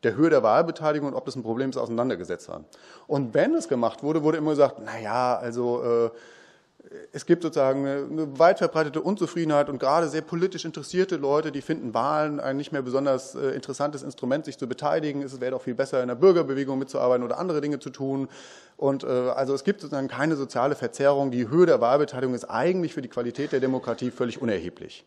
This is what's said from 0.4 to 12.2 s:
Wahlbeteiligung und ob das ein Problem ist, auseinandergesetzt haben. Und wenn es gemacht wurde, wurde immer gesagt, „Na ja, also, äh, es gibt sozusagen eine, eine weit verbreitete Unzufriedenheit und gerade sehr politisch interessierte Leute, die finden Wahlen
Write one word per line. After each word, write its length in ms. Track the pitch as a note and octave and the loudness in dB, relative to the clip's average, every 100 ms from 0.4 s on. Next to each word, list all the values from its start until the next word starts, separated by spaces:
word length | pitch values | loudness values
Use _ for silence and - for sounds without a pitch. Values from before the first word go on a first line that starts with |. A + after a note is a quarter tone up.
Wahlbeteiligung 680 | A2 A#2 E3 D#3+ D#3 D3+ C#3+ | 6 4 2 0 -2 -2 -2
und 40 | |
ob 120 | B2+ C3+ | -6 -8
das 100 | C3+ | -8
ein 60 | |
Problem 260 | A2+ A2+ C3+ | -4 -2 -2
ist, 80 | C3 | -2
auseinandergesetzt 720 | A#2 A2+ B2+ G2 F2 F2 - | -4 -2 -2 -2 -4 -8 -8
haben. 160 | D#2+ D2+ - - - - | -14 -14 -20 -20 -20 -4
Und 280 | C#3+ B2+ | -2 0
wenn 200 | B2 G3 | 2 2
es 140 | E4 D#4 | 2 0
gemacht 340 | B2+ A#2 - | 0 0 -2
wurde, 200 | C#3 D#3+ | -2 2
wurde 160 | D3 D#3+ | 2 2
immer 140 | D3+ | 0
gesagt, 280 | D3+ C#3 - | 4 4 2
„Na 160 | G#2+ A2+ | -12 -8
ja, 380 | A2 A#2 B2+ A#2 | -4 0 2 0
also, 460 | A#2+ A#2 A#2+ A#2+ | -2 -2 -2 0
äh, 280 | B2 A#2 A#2 - - - - _ _ _ - - - | 0 2 2 -2 -20 -20 -20 _ _ _ -20 -20 -14
es 160 | D3 - | -14 0
gibt 160 | E3+ | 2
sozusagen 420 | E3+ D3 C3+ C3+ | 2 0 2 2
eine, 220 | C#3 C#3 C#3 | -2 -4 -6
eine 300 | D#3 D#3 C3+ | -6 -6 6
weit 200 | E3 G3 | 6 6
verbreitete 420 | F3 D#3+ D3+ D3 | 0 0 -2 -2
Unzufriedenheit 680 | D#3+ G3+ E3+ F3 D#3+ D3 C#3+ | -2 -2 -2 -2 0 2 2
und 120 | C#3 | 0
gerade 260 | C3 D3+ E3 | 2 2 2
sehr 160 | D#3 | -2
politisch 420 | D#3 E3+ F#3 F3+ | -4 -2 -2 -2
interessierte 520 | E3+ D#3+ C#3+ F3 F#3+ E3 | -10 -10 -8 -2 0 0
Leute, 340 | C#3 D3 D#3+ | 2 2 0
die 100 | C#3 | -6
finden 340 | - D#3+ A#2+ | -4 -4 -2
Wahlen 440 | A2+ B2+ D3+ | 0 0 0